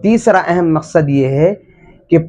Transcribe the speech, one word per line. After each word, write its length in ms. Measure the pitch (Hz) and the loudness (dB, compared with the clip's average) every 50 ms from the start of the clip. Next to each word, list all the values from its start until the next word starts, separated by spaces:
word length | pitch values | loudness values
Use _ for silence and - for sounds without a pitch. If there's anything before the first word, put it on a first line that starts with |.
| - | -2
تیسرا 380 | 202 226 233 - 233 202 185 - | 0 0 0 2 2 0 0 0
اہم 260 | - 175 180 175 165 160 | -2 -2 -2 0 0 -2
مقصد 340 | 151 156 - - 165 156 143 | -2 -2 -2 -2 -2 0 0
یہ 180 | 139 139 135 131 | 0 0 0 0
ہے 220 | 135 139 156 180 202 - _ _ - _ _ - - - _ - | 0 0 0 0 0 -4 _ _ -20 _ _ -20 -20 -20 _ 0
کہ 80 | 170 165 160 | 0 0 0